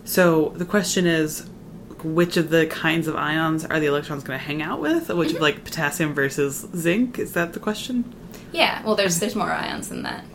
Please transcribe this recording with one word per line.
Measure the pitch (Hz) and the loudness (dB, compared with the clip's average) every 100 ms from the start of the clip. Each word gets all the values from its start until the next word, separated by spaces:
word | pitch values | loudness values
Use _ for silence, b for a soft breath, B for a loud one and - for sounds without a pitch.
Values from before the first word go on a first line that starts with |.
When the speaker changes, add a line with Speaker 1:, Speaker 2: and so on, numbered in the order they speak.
Speaker 1:
So | - - 175 160 151 165 | -2 4 6 6 2 0
the | 175 | 0
question | 208 180 - 175 | 0 2 2 4
is, | 165 151 - - - - - - - | 4 0 -2 -12 -16 -16 -16 -16 -10
which | 160 160 175 180 | -2 2 4 2
of | 151 | 4
the | 160 160 | 4 4
kinds | - 165 160 156 | 2 0 2 0
of | 147 | -2
ions | 147 156 160 160 | 0 0 2 0
are | 160 160 | 0 2
the | 151 | 2
electrons | 143 147 147 | 2 -2 -8
gonna | 139 131 | -6 -8
hang | 143 147 | -4 -4
out | 156 - | -4 -2
with? | 294 330 320 | 2 0 2
Which | 175 160 | 2 2
of, | 160 | 4
Speaker 2:
Mm-hmm. | |
Speaker 1:
like, | 151 143 | 2 2
potassium | - - 147 147 156 | -6 -2 -2 0 0
versus | 147 139 139 143 135 - 180 | 2 0 2 0 -2 -8 -2
zinc? | 165 190 247 - | 0 2 2 0
Is | - | -4
that | - 170 | -2 -2
the | - | -2
question? | - 214 - 247 240 - - B B | -4 -4 -2 -2 -2 -8 -16 B B
Speaker 2:
Yeah, | 339 269 - | 0 0 0
well, | 220 208 | 0 2
there's, | 196 170 | 2 2
Speaker 1:
Okay. | |
Speaker 2:
there's | 208 208 | -2 -2
more | 170 | -2
ions | 80 73 76 69 | -2 -4 -6 -8
than | 64 | -8
that. | 65 - - | -6 -8 -12